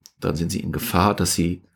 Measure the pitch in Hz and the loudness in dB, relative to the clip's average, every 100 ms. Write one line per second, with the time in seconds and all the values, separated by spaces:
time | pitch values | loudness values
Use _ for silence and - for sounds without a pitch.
0 | - _ 87 78 85 92 - 78 - 90 | -20 _ -4 -2 -2 -4 -4 -4 -2 2
1 | 101 104 90 - 85 90 - | 2 2 0 2 0 -2 -10